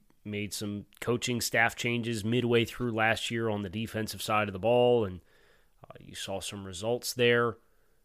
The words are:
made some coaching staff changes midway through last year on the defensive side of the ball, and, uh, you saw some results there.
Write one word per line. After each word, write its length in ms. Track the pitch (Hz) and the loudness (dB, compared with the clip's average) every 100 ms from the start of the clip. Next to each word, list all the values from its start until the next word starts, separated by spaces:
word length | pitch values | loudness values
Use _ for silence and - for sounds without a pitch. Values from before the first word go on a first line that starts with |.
| _ _ | _ _
made 300 | 104 104 104 | -8 -6 -6
some 320 | - 104 101 - - | -6 -6 -8 -10 -8
coaching 400 | - 120 - 117 | -4 -2 -2 -2
staff 360 | - 117 113 - | 0 2 2 0
changes 460 | 120 120 117 113 | -2 -2 -2 -4
midway 440 | 107 123 117 117 117 | 0 2 4 4 2
through 260 | - 123 | -2 -2
last 380 | 110 110 107 - | 2 2 2 -2
year 180 | 117 113 | -2 -2
on 140 | 104 | -2
the 80 | 98 | -4
defensive 500 | 107 113 110 110 98 | -6 -6 -4 -6 -6
side 280 | - 107 101 | 0 0 0
of 40 | |
the 60 | 95 | 0
ball, 480 | 113 123 123 120 98 | 4 6 6 4 2
and, 140 | 87 - _ _ _ _ _ - | -4 -16 _ _ _ _ _ -20
uh, 60 | - | -20
you 160 | 92 | -16
saw 260 | 92 - 95 | -12 -6 -6
some 260 | - 101 98 | -6 -10 -10
results 480 | 90 110 123 - | -6 -2 -2 -2
there. 420 | 127 120 120 120 - _ _ _ _ | 2 4 6 2 -2 _ _ _ _